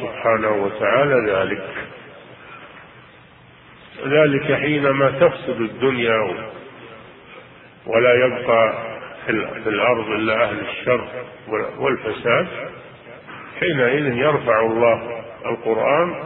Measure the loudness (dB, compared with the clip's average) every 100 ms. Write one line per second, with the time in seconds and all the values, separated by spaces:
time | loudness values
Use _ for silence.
0 | -10 -4 0 2 0 0 -2 -2 0 2
1 | 4 2 2 0 0 -4 -8 -12 -14 -16
2 | -20 -20 -20 -20 -20 -20 -20 -20 -20 -20
3 | -20 -20 -20 -20 -20 -20 -20 -20 -20 -10
4 | 0 4 4 4 0 0 0 2 2 4
5 | 2 4 4 2 -6 -4 -4 0 0 2
6 | 2 2 0 -4 -10 -14 -18 -20 -20 -20
7 | -20 -20 -20 -20 -20 -20 -20 -18 0 4
8 | 6 6 4 2 2 4 4 2 -8 -12
9 | -14 -10 -4 -2 -4 -6 -4 0 2 2
10 | 0 -2 0 0 0 -2 -8 -6 0 0
11 | -2 -12 -14 -16 -6 -4 -4 -4 -2 -2
12 | -4 -4 0 2 0 -6 -12 -14 -20 -20
13 | -20 -20 -18 -18 -14 -6 -2 2 2 2
14 | 0 0 2 0 2 2 2 4 4 2
15 | -2 -10 -12 -10 -6 -4 -2 0 2 2
16 | 0 -4